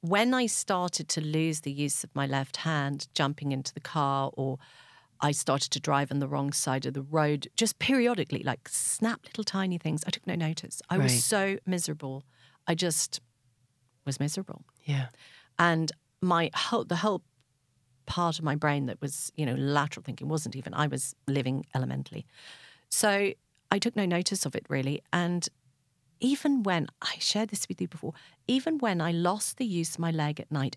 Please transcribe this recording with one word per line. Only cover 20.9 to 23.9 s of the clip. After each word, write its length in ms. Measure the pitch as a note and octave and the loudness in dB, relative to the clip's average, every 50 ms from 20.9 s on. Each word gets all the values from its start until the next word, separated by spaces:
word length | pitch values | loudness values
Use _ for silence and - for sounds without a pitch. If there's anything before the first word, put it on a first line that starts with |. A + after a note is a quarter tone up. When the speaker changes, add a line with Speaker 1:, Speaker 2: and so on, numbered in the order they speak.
| C3+ C3 - - - _ _ | 0 -2 -4 -6 -8 _ _
Speaker 1:
living 400 | - C#3 C#3 C3 C3 C3 C3+ - - - | -2 0 0 0 0 -2 -2 -4 -4 -2
elementally. 500 | C3 B2+ B2+ B2+ C#3 C3+ - - G#2 - _ _ - - - - - - - - _ _ - | -2 -2 -2 -2 -4 -6 -8 -10 -14 -14 _ _ -20 -20 -20 -20 -20 -20 -20 -20 _ _ -4
So 440 | - - - G#3+ G3+ G3 G3+ G3 - - _ _ _ _ _ - | 0 2 4 4 6 4 4 2 0 -4 _ _ _ _ _ 0
I 80 | G3 G3+ | 0 2
took 180 | - A#3 | 2 0